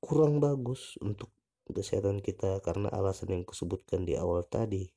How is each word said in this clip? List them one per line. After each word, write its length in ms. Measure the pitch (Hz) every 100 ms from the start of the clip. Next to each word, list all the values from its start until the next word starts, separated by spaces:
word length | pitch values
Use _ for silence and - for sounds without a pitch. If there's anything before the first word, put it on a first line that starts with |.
kurang 400 | - 151 151 147
bagus 560 | 143 139 123 127 - -
untuk 320 | 101 101 - _ _ _ _
kesehatan 560 | - 98 - 101 101
kita 400 | 101 95 98 95
karena 300 | - 95 101
alasan 400 | - 98 92 95 92
yang 80 | 90
kusebutkan 580 | - 90 - - 90 87
di 80 |
awal 320 | 64 90 87 -
tadi 400 | - 113 98 95